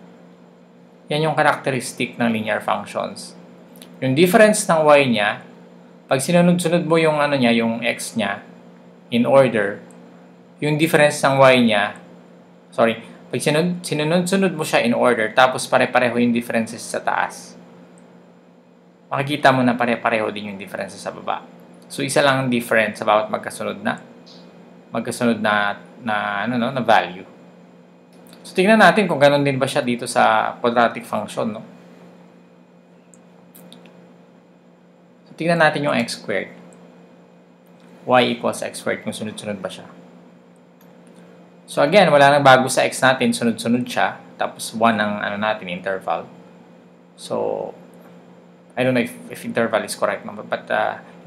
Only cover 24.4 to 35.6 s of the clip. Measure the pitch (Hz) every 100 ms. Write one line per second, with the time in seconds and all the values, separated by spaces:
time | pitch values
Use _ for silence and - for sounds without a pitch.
24.4 | - - - - - 117 120 117 120 107
25.4 | 107 104 104 101 - - 113 107 104 101
26.4 | 110 123 120 139 117 101 87 92 95 -
27.4 | - - - - _ _ _ - - -
28.4 | - - 190 220 185 180 185 147 143 143
29.4 | 143 131 131 151 123 120 123 120 113 110
30.4 | 110 - 120 117 113 117 - 107 104 -
31.4 | 117 101 - - - - - - - -
32.4 | _ _ _ _ _ _ _ - _ -
33.4 | - - - - - - - - _ _
34.4 | _ _ _ _ _ _ _ _ - -
35.4 | 165 170